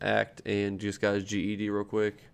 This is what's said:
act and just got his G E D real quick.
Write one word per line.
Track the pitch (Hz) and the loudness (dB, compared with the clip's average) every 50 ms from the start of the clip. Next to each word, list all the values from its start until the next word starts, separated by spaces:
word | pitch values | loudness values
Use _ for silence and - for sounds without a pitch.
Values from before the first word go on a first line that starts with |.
act | 98 104 107 107 107 - - - - | 0 2 2 2 2 0 -4 -8 -4
and | - 104 101 101 101 101 92 | -2 0 0 0 0 -2 -2
just | 104 101 98 - | -4 -4 -2 0
got | - 104 101 | 2 2 2
his | 104 95 | 0 0
G | 95 104 98 | -2 -2 -2
E | 85 101 107 | -2 -2 -2
D | 101 107 104 | -2 -2 -2
real | 101 104 104 | -2 -2 -2
quick. | 101 - 110 107 104 104 - - - | -2 0 0 0 0 -2 -6 -14 -20